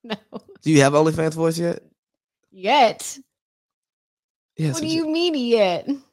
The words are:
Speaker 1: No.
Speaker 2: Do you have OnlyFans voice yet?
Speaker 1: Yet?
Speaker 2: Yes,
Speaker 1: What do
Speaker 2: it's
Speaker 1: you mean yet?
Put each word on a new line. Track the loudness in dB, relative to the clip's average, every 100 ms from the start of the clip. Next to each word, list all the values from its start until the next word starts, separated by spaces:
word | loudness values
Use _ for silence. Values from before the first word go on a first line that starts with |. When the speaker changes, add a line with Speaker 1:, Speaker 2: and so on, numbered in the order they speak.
| -10
Speaker 1:
No. | -12 _ -20 _ -8
Speaker 2:
Do | 2
you | 4
have | 6
OnlyFans | 4 2 0 -4
voice | -2 -2 -2
yet? | -6 -6 _ _ _ _ _ _ _
Speaker 1:
Yet? | -10 0 2 2 0 -14 -16 _ _ _ _ _ _ _ _ _ _ _ _ _
Speaker 2:
Yes, | -6 -4
Speaker 1:
What | -4
do | -4
Speaker 2:
it's |
Speaker 1:
you | -4 -2
mean | -2 -2
yet? | -2 0 2 2 0 -4 -8 _